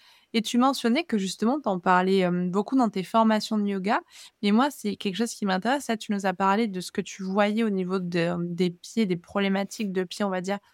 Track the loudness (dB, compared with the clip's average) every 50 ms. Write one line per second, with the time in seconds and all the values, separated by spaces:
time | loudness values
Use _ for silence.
0 | _ -20 -20 _ _ _ -2 -2 0 0 2 2 4 2 2 2 0 0 2 0
1 | 0 0 -2 -2 -2 -4 -4 -2 0 0 0 0 -2 -2 -2 0 2 2 4 4
2 | 4 4 4 4 4 2 2 0 0 0 0 -2 0 2 2 2 2 2 0 -2
3 | -4 0 2 4 4 4 4 2 0 -2 -2 -2 0 0 -2 -2 0 0 -2 -2
4 | -4 _ -16 -20 -20 -20 _ _ 2 4 4 4 4 2 -2 -4 -4 -6 -4 -4
5 | -4 -4 -2 -2 -4 -4 -4 -4 -2 0 0 0 0 0 0 0 -2 -4 -4 -4
6 | -2 -4 -4 -2 0 -2 0 0 2 2 2 2 0 0 -2 -6 -8 -6 -6 -6
7 | -6 -6 -8 -8 -6 -2 2 2 2 2 2 0 0 0 0 0 -2 -2 -2 -2
8 | -2 -2 0 0 0 0 0 -2 -4 -4 -2 0 0 0 -2 -6 -14 -4 -2 0
9 | 0 0 0 -4 -6 -4 -2 0 0 2 0 0 -2 -4 -6 -6 -6 -4 -2 -2
10 | -4 -4 -4 -4 -2 -2 -2 -2 -2 -4 -4 -6 -8 _